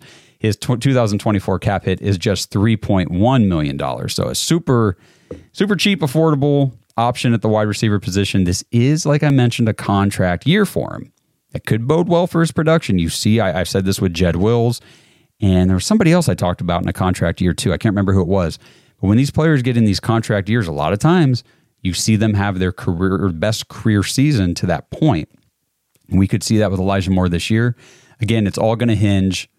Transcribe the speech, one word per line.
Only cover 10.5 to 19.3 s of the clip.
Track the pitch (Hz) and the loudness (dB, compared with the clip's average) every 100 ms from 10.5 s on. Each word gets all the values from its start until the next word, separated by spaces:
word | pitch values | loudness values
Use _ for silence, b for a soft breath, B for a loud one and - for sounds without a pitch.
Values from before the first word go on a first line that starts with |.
| 196 196 | 0 0
for | 82 50 - | -2 -6 -10
him. | - _ _ _ _ | -14 _ _ _ _
That | - - | -12 -4
could | 110 120 | -2 0
bode | 160 165 | 0 2
well | 170 180 | 0 2
for | 170 | 0
his | 165 | 0
production. | - 160 165 - 92 | 0 2 2 2 0
You | 82 | 0
see, | - 107 113 | 0 2 2
I, | 95 85 | 2 -2
I've | 87 | -2
said | 98 95 | 0 0
this | 95 | 0
with | 95 | -2
Jed | 82 90 85 | 0 0 2
Wills, | 104 117 120 120 b b b b b _ | 2 2 0 -2 b b b b b _
and | 101 90 92 | 2 4 4
there | 92 | 2
was | - | 2
somebody | 220 160 | 2 4
else | 175 - | 4 2
I | |
talked | 90 90 - | 0 -2 -2
about | 87 85 | -2 -2
in | 90 | -2
a | |
contract | - 92 90 87 82 | -2 -2 0 -2 0
year | 90 | -2
too. | - - | 0 -2
I | 80 | -2
can't | 110 | 0
remember | 98 95 | 0 0
who | 98 | 0
it | 85 | 0
was. | 98 85 - b b b b | 0 -2 -6 b b b b
But | 95 | 0
when | 110 | 2
these | 143 | 2